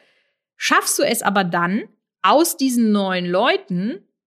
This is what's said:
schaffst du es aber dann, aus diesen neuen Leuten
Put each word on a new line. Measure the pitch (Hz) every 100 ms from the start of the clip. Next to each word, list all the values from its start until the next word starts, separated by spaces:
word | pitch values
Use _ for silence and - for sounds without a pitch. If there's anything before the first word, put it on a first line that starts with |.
| _ _ _ _ _ _
schaffst | - 330 427 -
du |
es | 294 233
aber | - 202
dann, | 180 175 175 208 427 _ _ _
aus | 185 262 339 -
diesen | 269 240 220
neuen | 208 190 185
Leuten | 175 180 262 392 - 175 208 359 _ _